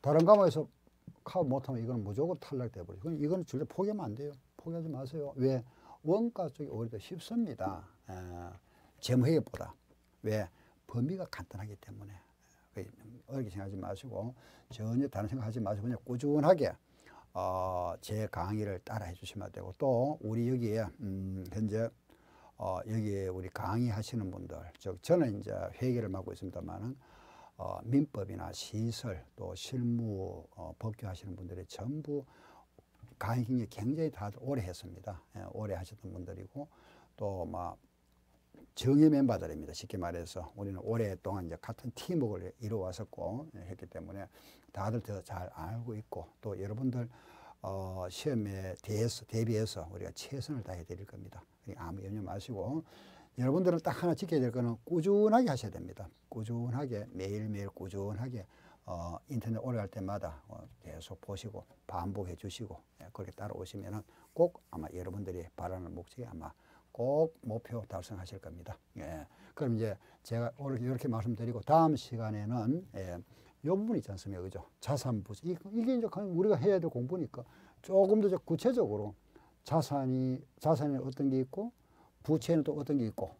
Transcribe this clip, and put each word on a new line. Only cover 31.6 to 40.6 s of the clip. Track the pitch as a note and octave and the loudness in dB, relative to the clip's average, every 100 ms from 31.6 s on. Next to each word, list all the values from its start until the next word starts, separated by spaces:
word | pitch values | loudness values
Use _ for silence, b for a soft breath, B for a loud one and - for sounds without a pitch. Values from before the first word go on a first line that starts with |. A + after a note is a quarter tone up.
| F2+ | -10
전부 | - A#2+ D3+ D3 C#3+ C3+ B B B B - _ _ - - | -6 -4 -4 -2 -4 -4 B B B B -20 _ _ -20 -6
강의 | G#2 A#2+ | 0 0
경력 | A#2 B2+ A2 | 2 0 0
굉장히 | - A2 D3+ D#3 | -2 -2 2 0
다들 | - G#2 G#2 | -2 -6 -6
오래 | A2+ C#3 | -2 -2
했습니다. | F#2 F2 F2+ F2+ G2+ F#2+ _ F#2+ | -2 -6 -12 -10 -10 -10 _ -12
예, | F#2 | -10
오래 | - G#2+ | -6 -4
하셨던 | F2+ F2+ G#2+ F#2 | -4 -4 -10 -10
분들이고, | F2+ F2+ F2+ F#2+ - C#4+ B B B B | -10 -10 -10 -10 -10 -12 B B B B
또 | - G2+ F#2+ | -6 -4 -4
막 | E2+ F2+ F2 - _ _ _ _ _ _ _ - - | -4 -4 -6 -8 _ _ _ _ _ _ _ -20 -16
정예 | - B2+ C#3+ D#3 | 0 6 10 10
멤버들입니다. | C#3+ C3+ G2 E2 D#2 D2 | 8 6 4 -2 -6 -8
쉽게 | - - G2 | -10 -6 -4
말해서 | E2+ F2 E2 F2+ E2+ | -2 -4 -6 -8 -10
우리는 | G2+ | -8